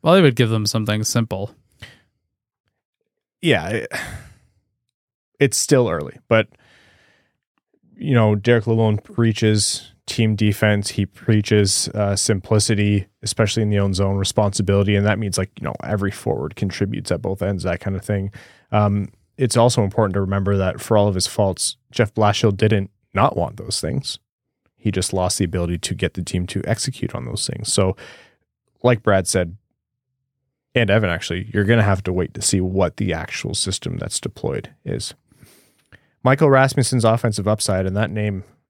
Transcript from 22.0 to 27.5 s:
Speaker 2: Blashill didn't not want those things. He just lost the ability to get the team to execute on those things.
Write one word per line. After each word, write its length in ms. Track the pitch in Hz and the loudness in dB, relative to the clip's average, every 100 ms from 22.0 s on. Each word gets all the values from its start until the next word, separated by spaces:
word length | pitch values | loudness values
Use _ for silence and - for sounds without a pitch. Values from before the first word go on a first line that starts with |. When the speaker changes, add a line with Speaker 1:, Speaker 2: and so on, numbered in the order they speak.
| 107 | -2
Speaker 2:
Blashill 420 | - 104 101 110 98 | 2 2 4 0 2
didn't 340 | 107 107 98 _ _ | 2 2 -2 _ _
not 220 | 95 135 - | 0 0 0
want 220 | 85 104 | -6 -8
those 240 | - - | -10 -6
things. 380 | 78 - - - _ _ _ _ _ _ | -4 -4 -6 -14 _ _ _ _ _ _
He 160 | 107 | -2
just 220 | 95 - | -2 -2
lost 240 | 95 90 - | -2 -2 0
the 60 | 90 | -2
ability 320 | 90 85 87 | 0 -2 -4
to 160 | - 90 | -4 -4
get 180 | 87 | -4
the 80 | - | -4
team 240 | 87 95 90 | -4 -4 -4
to 140 | 98 - | -4 -2
execute 500 | 117 - - - 123 | -2 -4 -6 -8 -6
on 100 | 120 | -8
those 220 | - | -6
things. 240 | - | -6